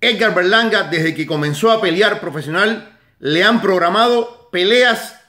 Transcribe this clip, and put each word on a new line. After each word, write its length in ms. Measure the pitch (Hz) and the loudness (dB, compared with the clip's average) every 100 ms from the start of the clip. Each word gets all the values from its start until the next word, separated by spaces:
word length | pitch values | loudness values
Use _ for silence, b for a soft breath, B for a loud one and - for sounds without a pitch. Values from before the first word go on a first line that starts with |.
Edgar 320 | 233 214 220 | -2 0 0
Berlanga, 480 | 175 180 220 226 208 | 2 2 2 2 0
desde 320 | 170 160 160 | -2 -2 -2
que 120 | 156 156 | -4 -4
comenzó 440 | 151 147 147 226 | -4 -4 -2 0
a 100 | 220 | 2
pelear 400 | 202 165 214 208 | 0 0 0 0
profesional, 800 | - 147 143 165 208 226 - b b b | -8 -10 -6 -2 0 -2 -10 b b b
le 240 | 135 160 | -4 0
han 200 | 196 233 | 2 2
programado 880 | 202 180 170 196 240 240 226 - _ | 2 0 2 2 2 2 -2 -10 _
peleas 680 | 175 180 240 247 226 - - | -2 2 4 2 0 -6 -18